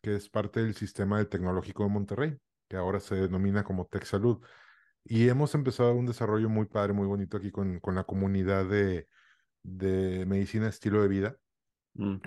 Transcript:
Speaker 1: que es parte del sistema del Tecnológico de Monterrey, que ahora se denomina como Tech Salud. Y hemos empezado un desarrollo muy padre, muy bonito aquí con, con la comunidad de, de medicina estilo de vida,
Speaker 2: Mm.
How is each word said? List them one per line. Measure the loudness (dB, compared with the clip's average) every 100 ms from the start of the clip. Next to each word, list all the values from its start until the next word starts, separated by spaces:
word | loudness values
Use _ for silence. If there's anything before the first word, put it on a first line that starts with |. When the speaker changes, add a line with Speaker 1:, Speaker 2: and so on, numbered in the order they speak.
Speaker 1:
que | -4
es | -4 -2
parte | -4 -2 -2
del | -2 -2
sistema | -8 -2 0 2
del | 0
Tecnológico | -2 -2 -2 -4 -2
de | 0
Monterrey, | 0 -2 -2 -2 -4 _ _ _
que | -4
ahora | -2 -2
se | -2 0
denomina | 0 2 0 0
como | -2 -4 -4
Tech | -8
Salud. | -2 0 2 0 -6 -20 -20 -20 _ _ -2
Y | 4 6
hemos | 6 2
empezado | 2 0 2 4
un | 4 0
desarrollo | -2 0 2 2
muy | 0 0
padre, | 0 0
muy | 2 0
bonito | -2 -4 -6
aquí | -6
con, | -4 -4 -4
con | -4
la | -4
comunidad | -2 -2 0 0 2 2 2
de, | 2 2 0 -6 _ _ _ _ _
de | -16 -4 -2 0 0 -2 0
medicina | 0 0 -2 -2
estilo | -2 0 4
de | 4
vida, | 2 0 -4 _ _ _ _ _
Speaker 2:
Mm. | -6 -4 -4